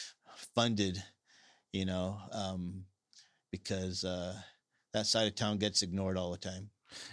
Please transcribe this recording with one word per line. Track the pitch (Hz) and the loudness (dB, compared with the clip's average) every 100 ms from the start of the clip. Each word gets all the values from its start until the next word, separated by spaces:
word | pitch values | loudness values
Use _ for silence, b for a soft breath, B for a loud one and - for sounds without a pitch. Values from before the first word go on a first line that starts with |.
| B B B B B | B B B B B
funded, | - 117 107 95 92 - _ b b b b b | 4 4 4 2 0 -6 _ b b b b b
you | 95 95 | -2 0
know, | 92 90 104 95 | 0 0 -4 -8
um, | 110 95 92 90 95 95 _ _ b b b b | -6 -4 -4 -4 -6 -12 _ _ b b b b
because, | 92 - 98 92 90 | -10 -4 -2 -2 -2
uh, | 92 90 90 98 95 B _ _ _ | -2 -2 -4 -6 -12 B _ _ _
that | 107 107 | 0 4
side | 113 107 | 4 4
of | |
town | - 104 104 | 4 2 4
gets | 104 - | 4 2
ignored | 92 95 95 92 | 2 2 2 2
all | 90 | 0
the | 87 | -4
time. | 95 92 104 - B B B | -6 -8 -10 -16 B B B